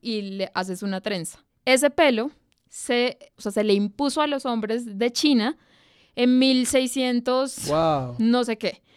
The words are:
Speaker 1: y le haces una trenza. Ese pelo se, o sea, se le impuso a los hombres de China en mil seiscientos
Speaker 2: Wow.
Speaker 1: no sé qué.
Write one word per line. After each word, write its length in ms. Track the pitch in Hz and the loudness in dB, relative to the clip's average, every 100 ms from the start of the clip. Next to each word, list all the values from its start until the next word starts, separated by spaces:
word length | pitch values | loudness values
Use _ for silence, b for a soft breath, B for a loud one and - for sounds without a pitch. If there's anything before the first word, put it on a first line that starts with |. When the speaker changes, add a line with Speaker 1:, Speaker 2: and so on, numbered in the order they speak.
Speaker 1:
y 200 | - 214 | -8 -6
le 280 | 196 196 190 | -6 -8 -6
haces 280 | 185 185 180 | -6 -6 -6
una 180 | 202 190 | -6 -4
trenza. 440 | 214 190 165 - _ _ | -4 -6 -8 -14 _ _
Ese 260 | - 254 285 | 2 4 4
pelo 400 | 285 302 226 262 - _ _ _ | 4 2 2 -2 -8 _ _ _
se, 500 | - - 240 247 - - _ | -14 -4 -2 -2 -4 -20 _
o 40 | |
sea, 100 | 214 | -6
se 120 | 208 | 0
le 80 | 214 | 2
impuso 460 | 202 208 - 285 302 | 2 0 -2 -2 0
a 60 | 302 | -2
los 180 | 277 262 | -2 -4
hombres 520 | 226 214 233 240 202 | -4 -4 -6 -6 -4
de 120 | 240 | -2
China 440 | 240 302 247 220 320 b b b b b - | 0 4 4 2 -4 b b b b b 0
en 220 | 247 254 | 2 4
mil 280 | 262 254 240 | 4 4 2
seiscientos 1000 | 269 254 269 254 240 240 254 269 - - | 0 0 -2 0 0 0 -2 -2 -6 -2
Speaker 2:
Wow. 480 | 151 165 147 127 120 | 0 2 0 -4 -2
Speaker 1:
no 260 | 220 247 | 2 2
sé 140 | 233 220 | 0 -4
qué. 240 | 190 - b | -6 -8 b